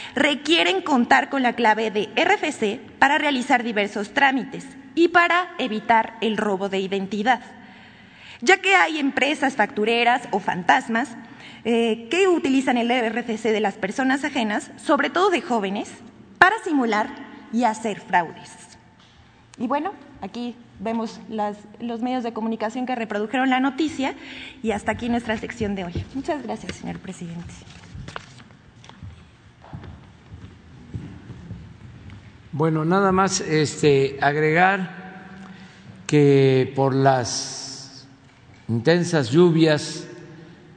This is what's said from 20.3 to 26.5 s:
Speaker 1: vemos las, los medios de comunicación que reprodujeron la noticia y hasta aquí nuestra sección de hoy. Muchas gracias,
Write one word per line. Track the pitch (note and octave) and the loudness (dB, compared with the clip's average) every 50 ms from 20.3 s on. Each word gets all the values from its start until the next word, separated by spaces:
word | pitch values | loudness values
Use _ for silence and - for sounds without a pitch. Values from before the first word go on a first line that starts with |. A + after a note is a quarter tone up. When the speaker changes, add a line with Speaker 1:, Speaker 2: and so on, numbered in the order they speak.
| - A#3+ A#3+ A#3+ A3+ - - - - - | -10 -10 -10 -10 -10 -12 -18 -20 -14 -10
Speaker 1:
vemos | F#3+ A3 A3+ A3+ A3 A3 - - - - | -6 -4 -4 -4 -4 -6 -10 -14 -14 -10
las, | A3 G#3+ G#3 G#3 G3+ G#3 - - - - | -6 -4 -4 -4 -6 -8 -14 -20 -16 -10
los | A#3 A#3+ A#3 A3+ | -8 -8 -6 -4
medios | A#3+ B3 B3+ B3+ | -4 -4 -2 -2
de | A3+ A#3 | -4 -4
comunicación | A3+ A3 A3 A3+ A3 - G#3+ A3 - D#3 D3+ | -6 -4 -4 -4 -4 -4 -4 -6 -6 -6 -6
que | B3+ B3+ | -6 -6
reprodujeron | A#3 A3+ G#3+ G#3 G3+ G#3+ A3 - B3+ C4 C4 | -6 -6 -6 -4 -4 -4 -2 -2 0 0 2
la | B3+ B3+ | 2 2
noticia | C4 C#4 C4+ C4+ D#4+ C#4+ - - C4 D4 - - - - - - - - - - | 0 0 0 -2 -4 -4 -2 -4 -4 -4 -4 -8 -14 -16 -16 -16 -16 -16 -14 -8
y | - A3 | -4 -4
hasta | G3+ G#3 - A3 | -4 -4 -2 -4
aquí | G#3+ G3+ A#3 A#3+ | -4 -4 -2 -2
nuestra | A#3+ A#3+ A#3+ A3 G#3+ | -2 -2 -2 -4 -4
sección | G#3 - E3+ - - A3 G3+ G3+ | -4 -6 -8 -8 -6 -4 -4 -4
de | G3 F3 | -6 -6
hoy. | F3 E3+ - - - - | -6 -6 -8 -8 -8 -10
Muchas | C4+ C#4 - D#4 C#4+ B3 | -8 -4 -4 -4 -4 -4
gracias, | G#3+ | -8